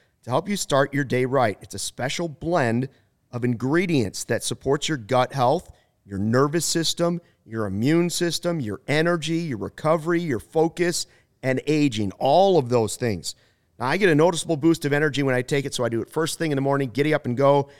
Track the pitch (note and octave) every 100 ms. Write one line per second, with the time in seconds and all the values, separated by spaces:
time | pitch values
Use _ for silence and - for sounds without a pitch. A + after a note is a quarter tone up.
0 | _ _ - C3+ F#3+ G3+ - C3+ C#3 C#3+
1 | C3 B2+ B2+ C3+ A2+ F#2+ - G2+ - -
2 | C3 - E3+ C3+ D#3+ F3 A#2+ A#2 C3 -
3 | _ _ _ A#2+ B2 A2+ B2+ E3+ F#3 D3
4 | F#2+ - - A2+ - A#2+ C3 C3+ - D3
5 | G#2 B2+ B2 C3+ B2 E3+ - _ _ _
6 | G2 G2 G#2+ B2 D3 E3 - E3+ D#3 -
7 | E3+ F3 - _ - A2 G#2 G2 B2+ E3+
8 | F3 - F3 D#3+ F3 E3 G#2+ F#2+ - D3+
9 | E3+ F3 D3+ E3 E3+ G#2 F#2+ - D#3 E3
10 | D#3 E3+ E3+ G#2+ - D#3+ E3 E3 F3 -
11 | - _ _ _ C3 C3 C#3+ D3+ D3 G#2+
12 | G2+ - C3 E3 G3 E3+ A#2+ A#2+ G#2+ -
13 | A#2+ F2+ - - _ _ _ _ B2+ F3+
14 | G3 D3 E3+ E3 - D#3 D#3+ D#3+ C#3+ C#3+
15 | D3+ C3+ C3+ B2+ B2 C#3+ C3+ - A#2 A2+
16 | - D#3 D#3+ - E3 C#3 C#3 C#3 C3+ A#2
17 | D3+ D3 B2+ A#2+ C#3 C#3+ C3+